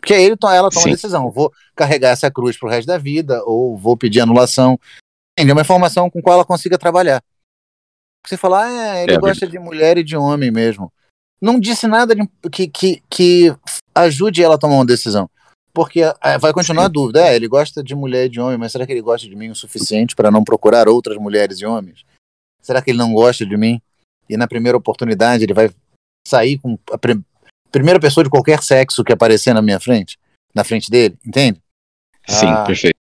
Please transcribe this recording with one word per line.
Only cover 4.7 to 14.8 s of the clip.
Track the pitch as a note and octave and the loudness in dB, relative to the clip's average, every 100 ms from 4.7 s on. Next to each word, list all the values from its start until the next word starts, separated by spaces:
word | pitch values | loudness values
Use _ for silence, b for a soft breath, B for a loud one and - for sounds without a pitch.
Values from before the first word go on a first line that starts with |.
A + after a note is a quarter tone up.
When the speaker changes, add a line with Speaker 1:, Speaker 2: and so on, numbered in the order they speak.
| B2+ b b _ _ _ - | 2 b b _ _ _ 0
Speaker 1:
Entende? | C#3+ | 2
É | |
uma | D3 | 2
informação | D#3 F#3 F3+ - F3+ | 2 2 2 0 -2
com | F3 | 0
qual | E3+ F3+ | 2 4
ela | E3+ | 2
consiga | F3 F3+ F3 | -2 -2 -2
trabalhar. | F3 F3 F3+ C3 _ _ _ _ _ _ _ _ _ _ - | 0 0 0 -2 _ _ _ _ _ _ _ _ _ _ -14
Você | F#3 | -4
fala, | F#3 F#3+ A#3 | 0 0 -2
"Ah, | B3 A3 F#3 | -6 -8 -6
ele | F3 | 0
Speaker 2:
É, | - | 0
Speaker 1:
gosta | G3 G3 F3+ | 0 -2 -8
Speaker 2:
verdade. | |
Speaker 1:
de | F3 | -12
mulher | E3+ D#3 D#3 F3 | -14 0 2 2
e | |
de | D#3 D#3 | 0 -4
homem | C#3+ D3 C3 | -2 -2 -2
mesmo." | A2+ A2+ G2+ F#2+ _ _ _ _ _ | 0 -2 -4 -12 _ _ _ _ _
Não | G3+ B3 | 0 0
disse | G#3 A3+ A3+ | -2 -2 0
nada | A3 A#3+ G#3+ | 0 2 0
de, | G#3 _ E3+ | -2 _ -12
que, | D3 F3+ | -6 -6
que, | - F#3+ F3 _ | -2 -2 -2 _
que | - F3 F3 E3+ D3 - - _ - | 2 4 6 4 2 -12 -14 _ 0
ajude | E3+ C#3 G#3 E3+ | 2 2 -2 2
ela | E3 D3+ | 2 2
a | |
tomar | D3+ | 2
uma | C#3 | 2